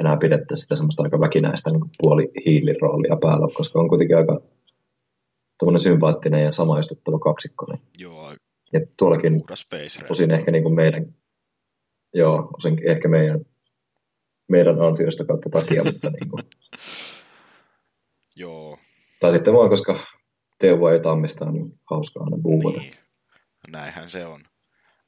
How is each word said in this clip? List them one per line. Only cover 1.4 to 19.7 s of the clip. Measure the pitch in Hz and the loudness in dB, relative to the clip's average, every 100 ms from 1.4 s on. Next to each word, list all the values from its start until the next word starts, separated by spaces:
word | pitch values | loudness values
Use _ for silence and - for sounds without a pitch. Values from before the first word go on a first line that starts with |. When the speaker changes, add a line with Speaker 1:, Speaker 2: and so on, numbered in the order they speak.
| 78 - - | 0 -2 -2
Speaker 1:
niinku | 80 - - | -2 -4 0
puoli | 78 76 - - - | 2 2 0 -2 2
hiiliroolia | 76 - - 73 73 78 82 | 2 2 0 -2 0 -2 0
päällä, | 80 76 78 | 0 2 -2
koska | - 78 82 | -4 -4 0
on | 85 | 2
kuitenkin | 85 85 85 | 2 4 4
aika | 80 78 - _ _ _ _ _ _ _ _ _ _ - | 2 -2 -6 _ _ _ _ _ _ _ _ _ _ -2
tommonen | 87 85 | 2 4
sympaattinen | 92 82 78 80 78 76 | 4 4 4 2 0 0
ja | 76 | 0
samaistuttava | 78 80 76 76 - - 78 | 0 0 0 -2 -8 -6 -2
kaksikko, | 78 76 - - - | -2 -2 -8 -14 -12
niin | - _ - | -12 _ -20
Speaker 2:
Joo, | - - 147 147 _ _ _ | -20 -18 -20 -20 _ _ _
Speaker 1:
ja | 80 80 - | -4 -4 0
tuollakin | 92 82 82 78 | 2 2 2 -2
Speaker 2:
puhdas | - 85 - | -4 -14 -12
face | 85 71 - 76 | -12 -12 -14 -6
Speaker 1:
osin | 87 80 | -2 0
Speaker 2:
rate. | 80 | 0
Speaker 1:
ehkä | - | 0
niinku | 80 80 | 0 0
meidän, | 80 80 80 - _ _ _ _ _ _ _ _ _ _ | 2 2 0 -6 _ _ _ _ _ _ _ _ _ _
joo, | 87 78 78 78 - | 0 2 2 -4 -6
osin | 82 80 | -2 0
ehkä | 82 80 82 | 0 0 2
meidän, | 80 78 78 - _ _ _ _ _ _ _ _ _ - | 2 2 -2 -8 _ _ _ _ _ _ _ _ _ 2
meidän | 90 85 80 | 4 4 4
ansiosta | 82 80 80 - | 2 0 -2 -4
kautta | 80 80 - | -4 -4 -4
takia, | 80 - - | -4 0 0
mutta | 156 - - | -2 -4 -8
niinku. | - - - | -8 -10 -12
Speaker 2:
<laughs> | - _ _ - - - - - _ _ _ _ _ _ _ _ _ _ _ 90 | -14 _ _ -20 -18 -18 -18 -20 _ _ _ _ _ _ _ _ _ _ _ -18
Joo. | 90 80 78 73 _ _ _ _ | -16 -16 -18 -20 _ _ _ _
Speaker 1:
Tai | 87 | 2
sitten | 85 104 | 4 6
vaan, | 120 107 | 6 6